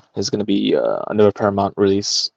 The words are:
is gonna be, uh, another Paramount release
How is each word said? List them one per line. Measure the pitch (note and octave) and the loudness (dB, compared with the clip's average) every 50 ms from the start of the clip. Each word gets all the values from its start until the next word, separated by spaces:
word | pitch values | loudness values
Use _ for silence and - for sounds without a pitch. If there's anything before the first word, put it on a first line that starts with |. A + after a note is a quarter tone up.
| - _ _ | -16 _ _
is | - G2+ - | -6 -4 -4
gonna | - G#2 G#2 | -4 -4 -2
be, | G#2 G2+ G2+ G#2 G#2 D#2+ | 0 0 0 0 0 0
uh, | D2+ - - - - - - | 0 0 -2 -4 -4 -6 -4
another | - G#2+ G#2+ G#2 | 2 4 4 4
Paramount | - - A#2 G2+ G2 G2 G2 F#2+ - | 4 2 0 0 0 0 -2 -2 0
release | - G2+ G2 G2 G2+ G2+ - - - - - - | 0 2 2 2 0 0 -2 -4 -4 -4 -6 -8